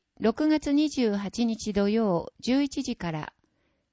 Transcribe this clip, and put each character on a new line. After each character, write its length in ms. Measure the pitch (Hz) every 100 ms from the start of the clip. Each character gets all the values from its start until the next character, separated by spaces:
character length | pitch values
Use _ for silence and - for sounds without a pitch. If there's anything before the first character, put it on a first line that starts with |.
| _ -
六 280 | 214 220 311
月 240 | 302 285
二 180 | 285 302
十 260 | - 226 202
八 300 | 196 - 233
日 260 | 220 214
土 160 | 202 202
曜、 460 | 220 214 170 - -
十 240 | - 269
一 180 | 285 294
時 140 | 247 233
か 160 | 170
ら。 220 | 156 147 - _ _ _ _ _